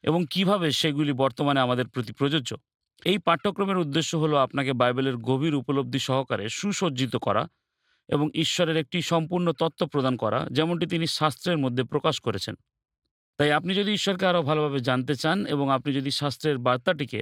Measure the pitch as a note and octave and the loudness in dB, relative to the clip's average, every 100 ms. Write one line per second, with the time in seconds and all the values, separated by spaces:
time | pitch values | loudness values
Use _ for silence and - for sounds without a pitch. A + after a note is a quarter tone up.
0 | - E3 E3+ F3+ F#3 G3+ E3 B2+ E3 C#3+ | 2 0 0 0 2 2 2 0 0 0
1 | D3+ C3 C3+ - C#3+ C#3 B2+ B2 B2 - | 0 2 0 2 0 2 2 2 -2 -4
2 | A#2 - C#3 D#3 B2 - _ _ _ _ | -8 -2 0 0 -4 -12 _ _ _ _
3 | - G3 - E3 G#3 G3 G3 F#3 D#3+ C#3+ | -2 0 2 0 0 -2 -2 0 0 0
4 | D#3 E3 D#3 D3 C3 C#3 C3+ B2+ B2 B2 | 0 0 2 2 2 0 -2 2 2 2
5 | C3+ B2 A2+ C3 D#3 D3 B2+ C#3 B2+ B2+ | -2 -2 0 0 2 0 0 -2 0 -4
6 | - C3+ C3+ A2+ G#2 - G#3 G3 F3+ B2+ | 0 -2 0 -4 -4 -4 -4 -2 -2 0
7 | C3 A#2 - G2+ D#3+ _ _ _ _ _ | -2 -2 0 0 0 _ _ _ _ _
8 | _ D3 D3+ - D#3+ - E3+ D#3+ D#3 F3+ | _ 0 0 0 -2 0 0 0 -2 -4
9 | - E3 D#3+ F3+ F3 D#3+ E3 - E3 D3 | 0 0 0 -2 -2 0 -2 0 -2 0
10 | C3 B2+ A2 A2 C#3+ B2 D#3+ F3 E3+ E3+ | 0 0 0 -2 -2 0 0 0 -2 -2
11 | E3 - D#3 - - E3+ C3+ B2 A#2 D3 | -2 0 0 0 -2 0 0 -2 -2 0
12 | - - - G2+ - G#2 _ _ _ _ | 0 -2 -2 -4 -6 -10 _ _ _ _
13 | _ _ _ _ D3 D3 F3 F#3+ G3+ G#3 | _ _ _ _ 2 2 0 -2 0 0
14 | - F#3 F#3+ F3 C#3 D3+ D3+ C#3 B2+ B2+ | 0 2 2 2 2 2 2 0 0 0
15 | B2+ C#3 D#3+ F#3 G3+ D3 C#3 C3+ D3 C#3 | 0 0 0 0 0 0 2 0 0 -2
16 | C3+ C#3 D3 B2 D#3 C#3 B2 B2+ D3+ E3+ | -2 -2 -4 -2 -2 0 0 0 0 -2
17 | C3+ A2 | -2 -6